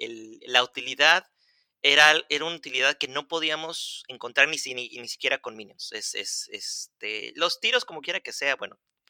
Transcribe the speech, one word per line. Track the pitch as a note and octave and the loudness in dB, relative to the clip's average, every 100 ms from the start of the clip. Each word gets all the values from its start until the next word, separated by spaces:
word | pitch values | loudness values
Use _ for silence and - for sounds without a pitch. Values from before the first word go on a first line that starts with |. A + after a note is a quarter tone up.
el, | A2+ A2+ A2 A2+ | -10 -10 -14 -16
la | B2 B2 | 0 2
utilidad | B2 - B2 B2+ D3 F3 - _ _ _ _ _ | 2 -2 -8 4 6 6 2 _ _ _ _ _
era, | C#3+ C#3+ D3+ D#3 - | 4 8 8 8 2
era | D3 | -4
una | D#3+ E3+ | -4 -6
utilidad | D3 B2+ C3+ D3 | -6 0 0 0
que | C#3 | -4
no | C#3 C#3 | -6 -4
podíamos | E3 D#3 D#3 D#3+ E3+ - - - | -4 -2 -4 -6 -8 -10 -12 -14
encontrar | B2+ A#2+ B2+ C#3+ | -12 -2 2 4
ni | D3+ | 2
si-, | C#3 | -6
ni, | B2+ A#2+ | -8 -10
ni | B2 A#2+ | -10 -12
siquiera | - C3+ C3+ | -4 -2 -2
con | B2 | -4
minions. | A2 G2+ - - | -12 -16 -14 -12
Es, | A2 - G#2+ | -8 -8 -6
es, | G2 - - | -6 -8 -8
este, | G#2 - - - _ G#2 G#2+ A#2 - | -10 -10 -10 -12 _ -8 -8 -10 -2
los | E3+ - | -2 0
tiros, | A3+ B3 | 0 0
como | A#3 D#3+ | 0 -8
quiera | C#3 F#3 | -6 -6
que | - | -6
sea, | - C#3+ C3+ | -4 -2 -2
bueno, | G2 - _ _ | -6 -14 _ _